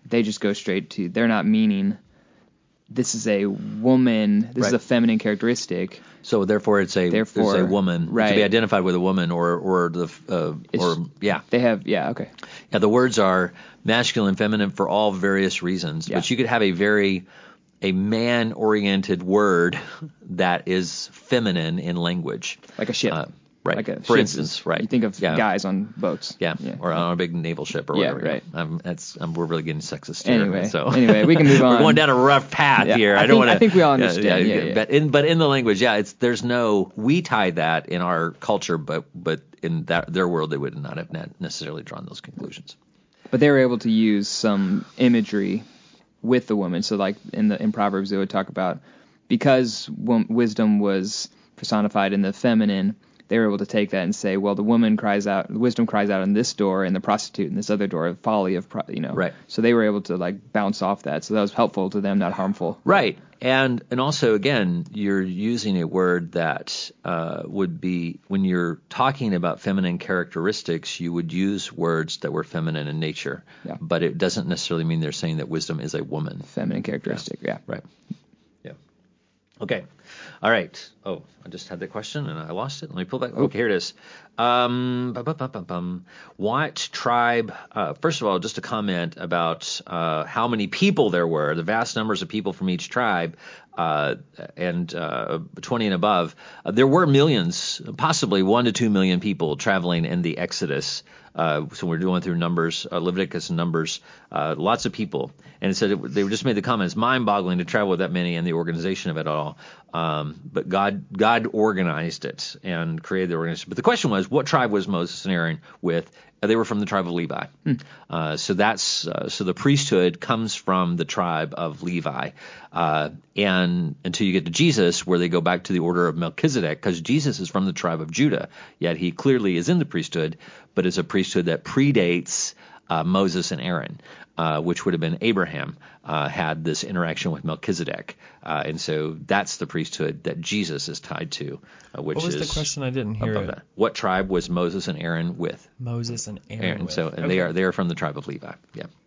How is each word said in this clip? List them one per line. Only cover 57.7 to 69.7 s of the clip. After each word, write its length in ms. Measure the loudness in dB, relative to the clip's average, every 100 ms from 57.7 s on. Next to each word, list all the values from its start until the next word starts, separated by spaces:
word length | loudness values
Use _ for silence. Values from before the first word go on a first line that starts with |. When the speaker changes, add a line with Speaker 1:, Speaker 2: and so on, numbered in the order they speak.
Speaker 1:
other 160 | -2 -2
door, 260 | -2 -2 -2
folly 320 | -2 0 0 -2
of 120 | -4
pro-," 140 | -10 -8
you 100 | -6
know. 120 | -4
Speaker 2:
Right. 180 | -2 -4 -4 -12
Speaker 1:
So 160 | 0
they 100 | 4
were 120 | 4
able 160 | 4 0
to, 140 | -2 -4
like, 360 | -4 -6 -4
bounce 300 | -2 0 0
off 220 | -2 -2
that. 180 | -4 -6
So 120 | -2
that 60 | 0
was 120 | 0
helpful 380 | 2 0 0 -2
to 100 | -2
them, 180 | 0 0
not 140 | 0
harmful. 480 | -2 -2 -2 -4 -4
Speaker 2:
Right. 340 | 2 4 2 -2 -14 _
And, 420 | 0 2 2 0 -2
and 100 | -2
also, 340 | 0 2 2
again, 500 | 4 2 2 2 0 -4
you're 300 | -4 0 0
using 580 | 0 -2 -2 -2 -2 -2
a 60 | 0
word 460 | 2 2 2 0
that, 580 | -2 -2 -2 -6 -10 -10 -12
uh, 400 | -6 -4 -4 -6 -6
would 340 | -2 -2 -2
be, 380 | -4 -2 -4 -8 _
when 180 | 0
you're 360 | 2 2 0 -4 _
talking 420 | 0 0 0 0
about 280 | 0 0 -2
feminine 380 | -2